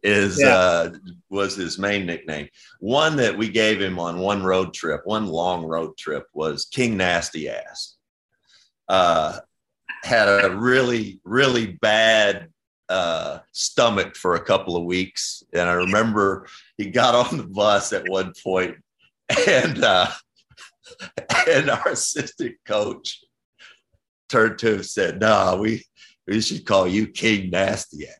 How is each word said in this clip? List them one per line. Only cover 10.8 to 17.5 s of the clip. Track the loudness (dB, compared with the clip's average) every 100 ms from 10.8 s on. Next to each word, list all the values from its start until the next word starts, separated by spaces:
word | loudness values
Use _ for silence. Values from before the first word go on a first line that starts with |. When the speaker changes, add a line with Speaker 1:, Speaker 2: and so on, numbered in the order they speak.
| 2 0 -4 -12
Speaker 1:
really | -4 2 2 2 -4
bad, | -2 2 4 4 4 4 0 -8 _ _ _ _
uh, | -2 -2 -4 -6 -10 _
stomach | -8 -6 2 2 2 -4 -4
for | -2 -2
a |
couple | 2 0 0 -4
of |
weeks. | -2 -2 -4 -6 -10 -10 _
And | -2 0
I |
remember | 0 2 2 2 2 2 0 -10 -20 _ -10
he | -4
got | 2 4
on | 4 2 -4
the |
bus | -8